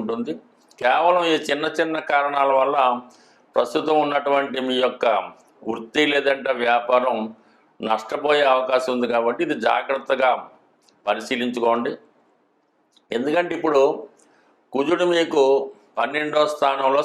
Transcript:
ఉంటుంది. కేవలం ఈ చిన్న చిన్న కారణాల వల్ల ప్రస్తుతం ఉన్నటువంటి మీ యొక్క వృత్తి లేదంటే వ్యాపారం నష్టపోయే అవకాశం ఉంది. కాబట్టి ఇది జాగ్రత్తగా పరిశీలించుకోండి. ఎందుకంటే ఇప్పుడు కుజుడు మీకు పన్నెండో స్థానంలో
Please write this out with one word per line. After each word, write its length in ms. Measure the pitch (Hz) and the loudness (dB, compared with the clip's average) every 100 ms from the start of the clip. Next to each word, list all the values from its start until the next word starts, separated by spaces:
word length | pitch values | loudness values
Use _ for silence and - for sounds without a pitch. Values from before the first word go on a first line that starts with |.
ఉంటుంది. 340 | 110 117 120 165 - _ _ - | -4 -6 -6 -10 -14 _ _ -4
కేవలం 420 | 123 135 170 180 170 | 0 2 2 2 2
ఈ 60 | 156 151 | 0 0
చిన్న 160 | 143 156 156 | -2 -2 -2
చిన్న 180 | 165 160 151 | -2 -2 -2
కారణాల 400 | 143 143 143 139 135 | 0 0 0 2 2
వల్ల 180 | 135 143 127 120 123 - - _ _ - | 2 2 2 0 -6 -20 -20 _ _ -2
ప్రస్తుతం 400 | 120 160 147 156 | 0 0 0 0
ఉన్నటువంటి 560 | 147 143 143 139 135 127 127 | 2 0 0 0 0 -4 -2
మీ 80 | 127 | 0
యొక్క 220 | 127 - 120 104 90 - _ _ - | -2 0 0 0 -4 -14 _ _ -8
వృత్తి 340 | 113 113 147 151 | -8 -4 0 2
లేదంటే 400 | 143 135 135 127 123 120 | 2 0 0 -2 -2 2
వ్యాపారం 500 | 120 120 123 127 117 110 - _ _ _ _ | 0 2 2 2 -2 -6 -10 _ _ _ _
నష్టపోయే 640 | 110 110 - 147 143 147 139 | -4 -4 -4 -6 0 2 4
అవకాశం 380 | 127 127 131 131 | 2 2 0 0
ఉంది. 120 | 123 120 | -2 0
కాబట్టి 260 | 117 117 120 165 | 0 0 -2 -4
ఇది 100 | 135 | -2
జాగ్రత్తగా 640 | 117 120 127 135 - 131 127 117 - - _ _ _ _ 101 | 0 0 -2 -6 -2 0 2 0 -6 -20 _ _ _ _ -4
పరిశీలించుకోండి. 840 | 107 110 127 123 117 117 120 127 - - _ _ _ _ _ _ _ _ _ _ | -4 -2 -4 -4 0 0 0 -2 -8 -16 _ _ _ _ _ _ _ _ _ _
ఎందుకంటే 420 | 113 139 165 170 165 | -6 -2 -2 -2 -4
ఇప్పుడు 260 | 160 143 139 - - _ _ _ _ _ _ | 0 2 2 0 -10 _ _ _ _ _ _
కుజుడు 320 | 131 143 170 180 | -4 -2 0 2
మీకు 320 | 170 160 156 135 135 - - _ - | 2 2 2 4 4 0 -12 _ -4
పన్నెండో 440 | 117 147 151 151 147 | -4 -2 -2 0 0
స్థానంలో 480 | - 143 135 135 143 | 0 0 2 0 0